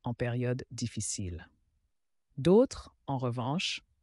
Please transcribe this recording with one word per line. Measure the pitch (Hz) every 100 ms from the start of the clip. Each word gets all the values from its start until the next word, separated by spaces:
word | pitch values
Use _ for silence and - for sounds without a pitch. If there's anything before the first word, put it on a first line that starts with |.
| -
en |
période | 120 120 120 123 123 -
difficile. | 117 117 - 101 - 92 87 - _ _ _ _ _ _ _ _ -
D'autres, | 135 202 262 - - _ -
en | 135
revanche, | 127 123 123 165 - - _ _